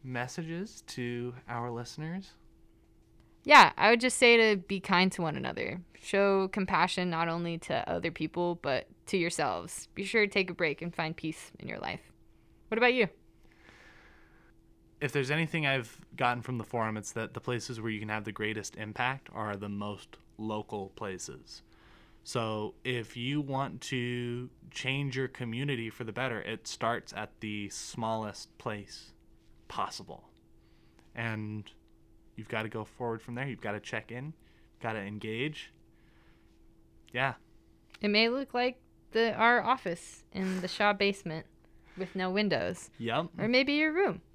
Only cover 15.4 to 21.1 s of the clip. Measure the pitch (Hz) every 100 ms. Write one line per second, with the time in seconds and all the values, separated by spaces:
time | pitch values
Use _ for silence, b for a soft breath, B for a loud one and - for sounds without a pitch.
15.4 | 160 165 143 131 113 - - - 123 120
16.4 | 117 123 104 120 110 107 - 117 113 120
17.4 | - 120 - 113 113 107 107 107 107 98
18.4 | 107 107 98 - 107 104 123 135 - -
19.4 | 107 101 101 101 104 98 - - - -
20.4 | 107 107 - 107 95 - 104